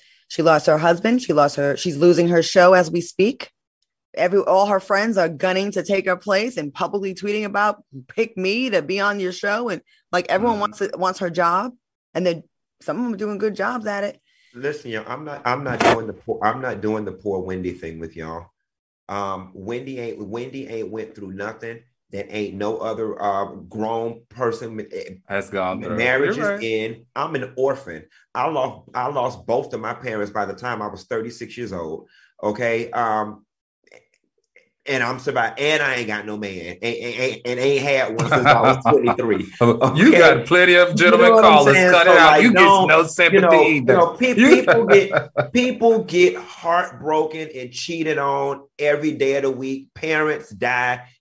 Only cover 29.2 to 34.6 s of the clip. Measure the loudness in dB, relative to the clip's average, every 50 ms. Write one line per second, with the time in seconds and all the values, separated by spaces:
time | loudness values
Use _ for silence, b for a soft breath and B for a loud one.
29.2 | -4 -4 -6 -8 -6 -4 -4 -4 -4 -6 -8 -10 -8 -10 -10 -10 -10 -8 -8 -6
30.2 | -6 -6 -6 -6 -6 -6 -8 -8 -8 -8 -8 -8 -8 -10 -12 -14 -12 -8 -8 -8
31.2 | -8 -8 -12 -14 -16 -16 -14 -14 -12 -12 -10 -10 -10 -10 -12 -14 b b b b
32.2 | b b b _ -4 -4 -4 -2 -2 -2 -2 -2 -4 -6 -4 -4 -2 -2 -2 -2
33.2 | -4 -6 -10 -16 _ _ _ _ _ _ _ _ _ _ -20 -20 _ _ _ _
34.2 | _ _ _ _ _ _ _ _